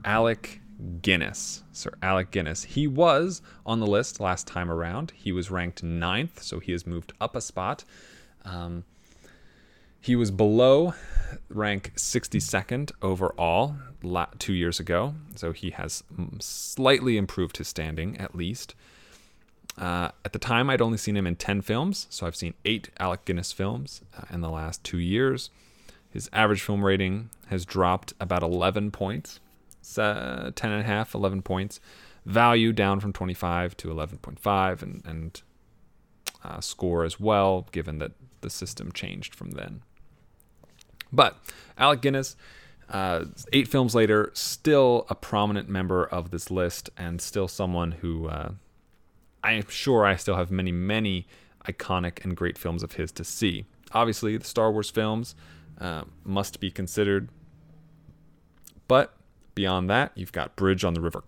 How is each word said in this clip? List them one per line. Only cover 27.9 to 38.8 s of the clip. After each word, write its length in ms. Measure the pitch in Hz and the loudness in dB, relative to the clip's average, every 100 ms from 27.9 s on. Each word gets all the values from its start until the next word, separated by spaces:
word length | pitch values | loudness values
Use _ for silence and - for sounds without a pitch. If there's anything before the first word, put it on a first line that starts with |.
| 92 - - | 4 0 -8
about 220 | 87 90 | -2 0
eleven 480 | 85 87 90 104 104 | 2 2 2 2 -2
points, 500 | - 95 131 - - - _ _ - | -2 -4 -4 -8 -16 -20 _ _ -20
so 680 | - - 107 104 62 64 64 | -8 0 0 0 -4 -6 -8
ten 160 | - 113 | -4 -2
and 100 | 104 | -2
a 60 | 110 | 0
half, 280 | 104 110 | 0 -2
eleven 280 | 107 98 98 | 0 0 0
points. 380 | - 92 101 - - - - - | -2 -2 -4 -8 -20 -20 -20 -16
Value 480 | - 104 120 117 113 | 0 4 6 8 6
down 280 | 110 98 98 | 4 4 2
from 120 | 101 | 0
twenty-five 640 | - 92 87 90 87 87 - | -4 -6 -4 -2 0 -2 -4
to 120 | 82 | -8
eleven 280 | 80 76 - | -6 -6 -8
point 200 | - 71 | -14 -6
five, 440 | 104 98 95 90 | 0 2 2 0
and, 200 | - - | -8 -12
and, 380 | 82 80 80 - - _ _ _ - _ _ _ - - | -10 -10 -10 -12 -20 _ _ _ -20 _ _ _ -14 -12
uh, 180 | 87 85 | -12 -10
score 440 | - - 92 85 | -10 -4 -2 0
as 160 | 82 - | -2 -2
well, 460 | 104 104 98 92 - | 2 4 4 2 -2
given 260 | 85 78 76 | -8 -6 -6
that 140 | 76 - - _ | -8 -10 -20 _
the 100 | - | -12
system 420 | - - - | -10 -10 -10